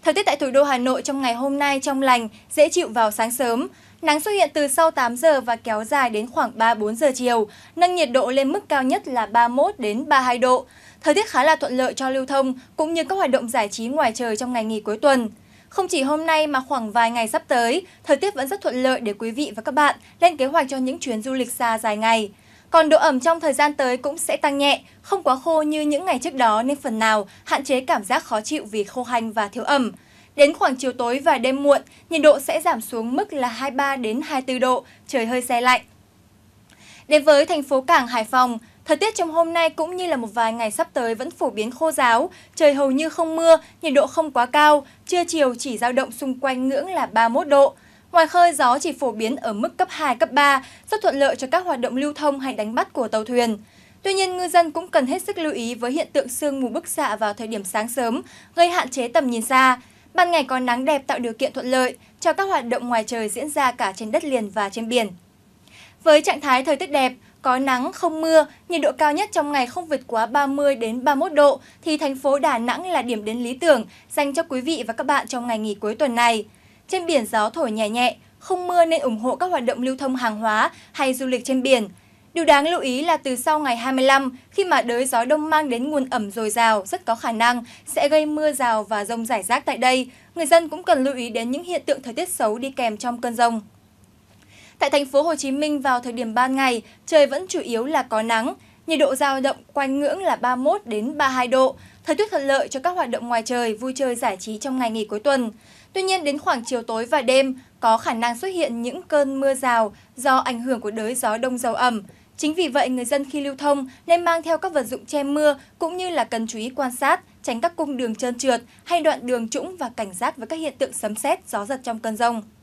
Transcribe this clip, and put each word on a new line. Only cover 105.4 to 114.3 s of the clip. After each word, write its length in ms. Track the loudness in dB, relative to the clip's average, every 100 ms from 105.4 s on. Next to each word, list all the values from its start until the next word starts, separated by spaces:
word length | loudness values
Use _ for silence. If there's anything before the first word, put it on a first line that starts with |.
| -2 -8 _ -20 _
Tuy 80 | -6
nhiên, 220 | -2 -2
đến 160 | -2 -4
khoảng 240 | -2 -2 -2
chiều 160 | -6
tối 240 | -4 -6 -2
và 160 | 0
đêm, 380 | 4 4 2 -2 -12 _
có 180 | 2 2
khả 160 | 2
năng 240 | -2 -2 -2
xuất 100 | -6
hiện 340 | -2 -2 -2
những 200 | -6 -8
cơn 360 | -2 0 0 0
mưa 140 | -2
rào 400 | 0 2 2 0 -4 _ -4
do 200 | 2 2
ảnh 240 | 2 -6
hưởng 200 | -4 -4
của 100 | -4
đới 240 | -6 -6 -4
gió 220 | -2 -2
đông 200 | -4 -2
dầu 160 | -4
ẩm. 300 | 0 0 0 -8 -20 _ -6
Chính 160 | -4
vì 140 | -2 0
vậy, 220 | 0 0
người 160 | -2 -2
dân 200 | -4 -2
khi 120 | -6
lưu 140 | -6 -4
thông 340 | 0 0 -2 -12 2
nên 180 | 2
mang 180 | 4